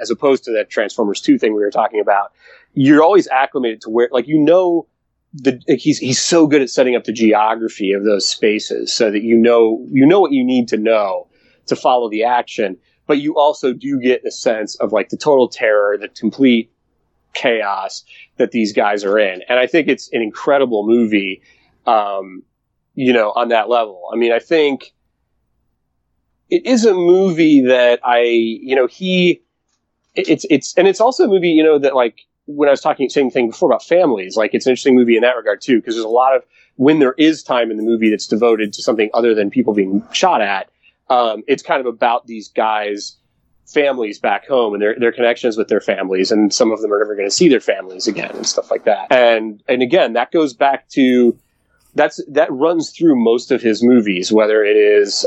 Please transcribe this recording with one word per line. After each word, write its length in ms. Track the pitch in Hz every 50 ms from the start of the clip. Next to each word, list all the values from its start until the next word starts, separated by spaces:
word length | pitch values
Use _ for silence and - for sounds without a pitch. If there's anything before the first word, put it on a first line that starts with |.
as 80 | 113 107
opposed 320 | 120 - - 143 135 123 -
to 60 | - 113
that 160 | 107 104 -
Transformers 520 | - - 110 98 - - 113 101 98 -
Two 160 | - - 143 123
thing 180 | - 117 107
we 60 | 104
were 100 | 104 101
talking 300 | - - 110 104 - 107
about, 320 | 101 104 101 98 101 - _ _ _ - - - _ _ -
you're 280 | 147 135 135 151 147
always 280 | 156 165 202 190 160 -
acclimated 500 | 135 131 135 - - 147 127 117 110 110
to 80 | - 117
where, 200 | 110 117 120 120
like, 160 | - 127 123 135
you 100 | 156 156
know, 500 | 147 147 170 185 185 175 170 170 160 _ _ _ _ _ _ _ _ _ -
the, 280 | 151 135 135 127 123 - -
like, 100 | 151 123
he's, 200 | - 156 143 -
he's 200 | - 123 131 -
so 280 | - - 175 170 160 147
good 140 | 139 151
at 80 | 135 117
setting 280 | - - 135 127 123 117
up 80 | -
the 80 | - 110
geography 800 | 117 113 110 104 104 107 110 113 117 113 110 - - 104 95 98
of 100 | 101 98
those 240 | 107 104 98 95 -
spaces 640 | - - - 110 107 107 - - - 58 60 -
so 180 | - - 120 110
that 140 | 101 107 107
you 140 | 117 117 113
know, 480 | 113 117 120 117 117 110 113 117 127 -
you 160 | 147 135 135
know 140 | 147 175 202
what 140 | 190 151 143
you 100 | 135 127
need 240 | 127 131 127 120 113
to 100 | - 107
know 500 | 104 110 113 107 104 98 92 90 87 _ _ _ _ _ _ _ _ -
to 100 | 135 -
follow 320 | - 151 131 123 120 113
the 160 | 104 107 110
action, 500 | 120 123 123 120 - - - 113 95 92 - _ _ _ _ _ -
but 120 | 147 139
you 180 | 143 151 156 156
also 340 | 147 147 143 - - 135
do 300 | 123 120 123 139 143 135
get 240 | 120 123 123 117 -
a 60 | 123
sense 440 | - - - 131 117 110 107 101 - -
of, 140 | 120 107
like, 180 | 107 107 98 -
the 60 | -
total 320 | 98 - - 143 135 127 117
terror, 480 | - - 127 110 107 104 101 101 104
the 140 | 101 101 104
complete 640 | - - - 110 - - 135 131 120 117 113 _ _ _ _ _ _ _ _ _ _ _ _ _ -
chaos 720 | - - 135 117 110 104 101 101 95 95 98 - - - _ - - - _ _ -
that 140 | 127 110
these 220 | - 120 107 101 104
guys 320 | 107 110 104 104 104 101
are 140 | 98 101 107
in. 220 | 107 98 92 90 - -
And 120 | 123 127
I 80 | 127 123
think 200 | - 170 143 143
it's 220 | 135 110 - -
an 100 | - 123
incredible 640 | 113 107 101 - - - 143 139 139 123 117 104 104
movie, 560 | 110 117 120 117 107 107 101 98 95 95 - _ _ _ _ _ _ _ _ -
um, 580 | - 117 110 104 101 101 98 95 95 92 90 85 _ _ _ _ _ _ _ _ _ _
you 200 | - 135 127 123
know, 180 | 120 110 107
on 180 | 104 117 120 117
that 200 | 117 113 107 104
level. 400 | 120 120 113 107 95 90 87 87
I 60 | 110 117
mean, 140 | 117 117
I 80 | 117 120
think 540 | - - 170 160 151 147 135 123 - - _ _ _ _ _ _ _ _ _ _ _ _ _ _ _ _ _ _ _ _ _ _ _ _ _ _ _ _ _ _ _ -
it 160 | - 175 170
is 180 | - 254 233 214
a 80 | 226 196
movie 680 | 185 175 175 180 185 190 196 170 156 170 156 151 139
that 380 | 131 123 131 123 123 120 120 120 -
I, 180 | 123 123 120 120
you 520 | 120 117 117 113 113 113 - - 131 131
know, 120 | 135 127 123
he, 560 | - - 190 185 185 180 180 175 160 - _ _ _ _ _ _ _ _ _ _ _ _ _ _ -
it, 140 | - - -
it's, 180 | 165 147 - -
it's, 280 | - - - - - -
and 100 | 175 196
it's 120 | 190 -
also 260 | 220 240 254 - 370
a 20 | 254
movie, 220 | 196 190 170 175
you 140 | 165 156 156
know, 140 | 160 156 147
that, 160 | 139 139 139
like, 260 | 131 123 117 - _ _ _ _ _ _ -
when 220 | 147 147 147 143
I 20 |
was 100 | 139 131
talking, 280 | - 156 147 - 139 131
same 220 | - 151 139 123
thing 180 | - 139 120 113
before 200 | 113 - - 156
about 140 | 123 110 -
families, 540 | - 165 175 180 156 120 101 92 92 92 110
like, 160 | 107 107 -
it's 120 | 117 -
an 60 | 131
interesting 240 | 127 117 - 143 127
movie 200 | 127 123 117 117
in 80 | 110 113
that 120 | 120 127
regard 260 | 120 110 107 101 101
too, 200 | - - 131 110
'cause 140 | - - 110
there's 100 | 117 113
a 40 | 110
lot 260 | 113 120 127 131 135
of, 80 | 127 - _ _ _ _ _ _
when 240 | - 127 143 156 160
there 160 | 143 123 - -
is 240 | 151 160 160 147
time 300 | - - 139 123 117 113
in 60 | 110 107
the 60 | 107
movie 260 | 110 117 113 110 110
that's 180 | 107 98 - -
devoted 440 | - 107 117 117 113 107 110 101 101
to 100 | - -
something 260 | - 120 110 110 104 -
other 200 | 120 117 120 110
than 160 | 107 101 101
people 240 | - 131 117 113 104
being 300 | 104 98 95 95 101 113 -
shot 300 | - - - 185 170 127
at, 280 | 107 98 101 95 95 - _ _ _ _ _ _ _ -
um, 340 | 131 123 120 113 110 107 110 -
it's 160 | 139 127 -
kind 160 | - 170 143
of 80 | 131 123
about 400 | 117 113 - 117 117 123 - 117
these 220 | 113 110 98 -
guys' 680 | _ - 113 110 110 107 107 104 104 101 101 - - _ _ _ _ _ _ _ _ _ _
families 540 | _ - 156 143 139 135 127 113 107 104 -
back 280 | - 117 101 101 - -
home 260 | 139 127 117 107 104
and 80 | 101
their, 140 | 104 104 110 123
their 120 | 117 117
connections 460 | 113 - 120 117 123 120 - 123 110 110
with 120 | 104 -
their 120 | 113 101
families, 500 | - - 104 95 95 95 95 92 95 95
and 220 | 110 110 107 101 -
some 180 | - 104 113
of 100 | 110 104
them 120 | 110 104 104
are 60 | 101
never 160 | 110 104 107
gonna 160 | 101 98 101
see 160 | - - 180 165
their 120 | 135 110
families 460 | - - 104 95 95 92 92 92 92
again 240 | 113 101 98 - - -
and 100 | - -
stuff 240 | - - - - -
like 140 | - - -
that. 280 | 117 104 95 92 -
And, 520 | 135 127 123 117 117 113 110 110 104 104 _ -
and 140 | 131 123
again, 320 | 127 120 147 190 160 123 113
that 180 | 120 120 -
goes 220 | - 175 156 139 -
back 340 | - 147 139 135 127 - _
to, 460 | - 143 135 127 123 123 123 117 117 - _ _ _ _ _ _ _ _ _ _ -
that's, 280 | 147 147 - - - - -
that 240 | 139 139 156 -
runs 400 | 120 127 139 160 175 165 147 -
through 240 | - - 165 165 143
most 360 | 123 117 113 117 123 120 -
of 120 | 135 117 120
his 180 | 117 107 101
movies, 500 | 120 120 127 123 107 104 95 90 92 95
whether 320 | 107 107 107 107 107 110 107
it 140 | 104 104 107
is, 480 | 104 104 104 104 104 98 98 - -